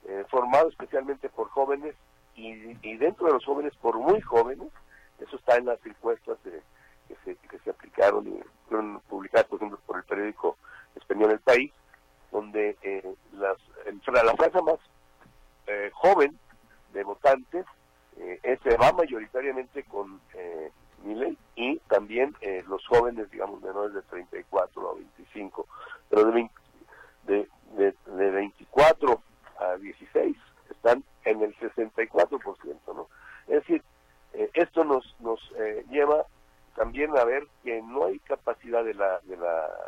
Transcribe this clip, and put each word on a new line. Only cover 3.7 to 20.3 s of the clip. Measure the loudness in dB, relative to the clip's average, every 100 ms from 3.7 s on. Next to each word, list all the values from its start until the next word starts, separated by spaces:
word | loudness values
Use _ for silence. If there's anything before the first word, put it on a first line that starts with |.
| -4
por | -4 -2
muy | 2 0
jóvenes. | 4 2 2 -2 -12 -18 _ _ _ _
Eso | -16 -8
está | 2 2
en | 2
las | -4 -6
encuestas | -8 -4 -4 -6 -10
de, | -10 -16 _ _ _ _ _
que | -18 -14
se, | -16 _
que | -14
se | -10
aplicaron | -10 -12 4 4 4 -4
y | -12 -14 _ _
fueron | -4 -4 -10 _
publicadas, | -12 0 2 2
por | -2
ejemplo, | -8 -10 -10
por | -10
el |
periódico | -6 -6 -6 -2 -4 -4 -14 -20 -20 -20
español | _ 2 2
El | 4
País, | 4 4 4 _ _ -20 _ _ _
donde, | -8 -6 -2 -2 -2
eh, | -8 -8 -10 -16 _
las, | -6 -4 -4 _ -16 -14
el, | -10 0
la | 4 4 4
franja | 4 4
más, | 2 -2 _ _ _ _ -20 _ _ _ -8
eh, | -6 -6
joven | 2 6 6 4 2 _ -20 _ _ _
de | -8
votantes, | -8 2 4 4 0 -10 -10 -16 _ _ _ -16
eh, | -14 -8
es, | -2 -2
se | 2 4
va | 6
mayoritariamente | 4 0 -2 -6 -6 -4 -6 -8 -12
con, | -12 -10 -10 -14 _